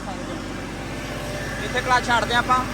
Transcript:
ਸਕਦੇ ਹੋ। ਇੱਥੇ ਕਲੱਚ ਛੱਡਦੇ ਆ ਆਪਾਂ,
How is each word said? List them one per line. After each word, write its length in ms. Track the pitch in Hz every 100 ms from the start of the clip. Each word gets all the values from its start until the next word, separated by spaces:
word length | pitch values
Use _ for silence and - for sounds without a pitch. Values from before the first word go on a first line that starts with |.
| -
ਸਕਦੇ 260 | - -
ਹੋ। 1300 | - - - - - - - - - - - - -
ਇੱਥੇ 160 | - 247
ਕਲੱਚ 260 | 254 247 247
ਛੱਡਦੇ 280 | 233 214
ਆ 40 | 240
ਆਪਾਂ, 200 | 240 254 254